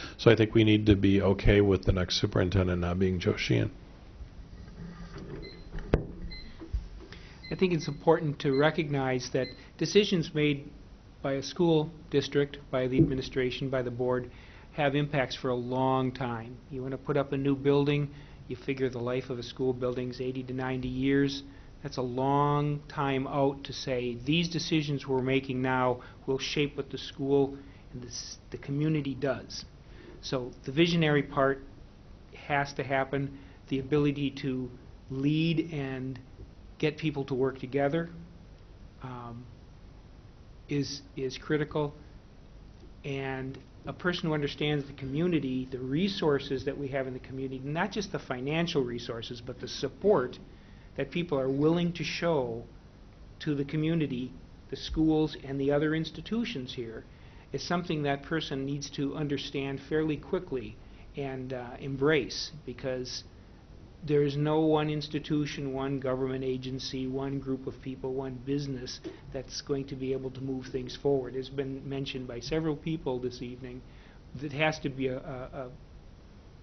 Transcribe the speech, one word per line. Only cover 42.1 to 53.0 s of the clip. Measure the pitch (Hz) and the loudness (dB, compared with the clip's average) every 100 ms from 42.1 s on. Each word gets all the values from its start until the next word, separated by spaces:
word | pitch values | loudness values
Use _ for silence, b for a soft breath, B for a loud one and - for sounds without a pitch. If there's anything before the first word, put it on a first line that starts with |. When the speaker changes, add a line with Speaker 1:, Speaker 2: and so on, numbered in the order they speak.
| - - - - - - - - - | -20 -20 -20 -20 -18 -18 -18 -18 -12
Speaker 2:
And | 147 135 135 131 131 135 - - 143 | -6 -4 -4 -4 -6 -10 -14 -12 -12
a | |
person | 139 180 170 165 | -4 -2 0 0
who | |
understands | 151 143 - 147 147 139 | 0 0 0 0 0 -2
the | |
community, | - 135 143 180 160 131 127 127 | -8 -4 0 2 2 2 -2 -4
the | 123 | -6
resources | 127 143 202 - 160 139 135 135 139 | -2 2 2 2 2 2 2 -2 -2
that | 139 | -4
we | 143 | -2
have | 135 131 | -2 -2
in | |
the | 127 | -6
community, | - 135 135 131 | -8 -6 -6 -6
not | 135 156 202 | -4 -2 0
just | 220 196 | -2 -4
the | 147 | -4
financial | - 123 135 160 170 147 | -4 -4 0 0 2 2
resources, | 123 120 117 117 110 117 | 0 -2 -6 -6 -8 -10
but | 131 123 | -10 -10
the | - | -10
support | - 135 - 196 180 123 - B B B B B - | -4 -4 2 6 6 4 -2 B B B B B -6
that | 139 | -2
people | 175 175 135 | -2 0 2
are | 131 | 2
willing | 135 151 170 175 | 4 4 4 2
to | 170 | -2
show | 151 - 170 156 123 117 113 - - - | -4 0 2 2 2 -4 -10 -16 -20 -20